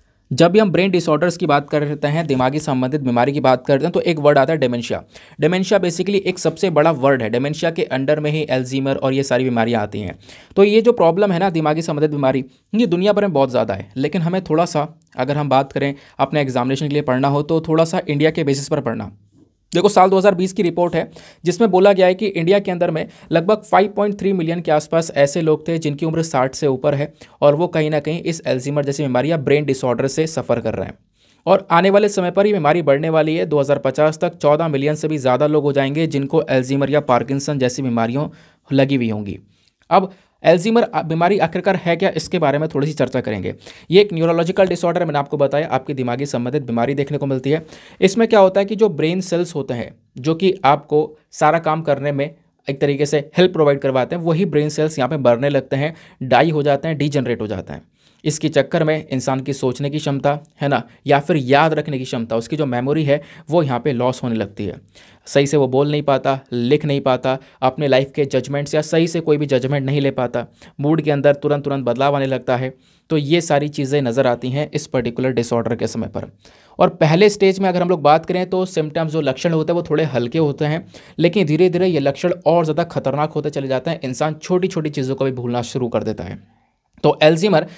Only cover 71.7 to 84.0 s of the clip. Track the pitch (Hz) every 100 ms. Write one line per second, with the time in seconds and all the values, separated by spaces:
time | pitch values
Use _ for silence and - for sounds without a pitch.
71.7 | 139 120 117 139 143 135 127 131 123 131
72.7 | - _ _ _ 160 143 170 165 143 147
73.7 | 151 135 143 123 123 127 120 123 139 147
74.7 | 147 - 131 117 117 127 120 117 117 113
75.7 | 117 113 117 - - - _ - _ _
76.7 | - 175 170 156 165 208 202 190 185 190
77.7 | 180 175 175 143 160 165 180 185 185 185
78.7 | 165 151 165 160 160 139 131 170 160 156
79.7 | 170 170 151 156 123 120 160 151 139 151
80.7 | 160 - - - - 170 202 156 156 185
81.7 | 175 185 160 139 139 131 - 151 170 160
82.7 | 156 170 143 131 143 156 151 147 147 135
83.7 | 127 135 -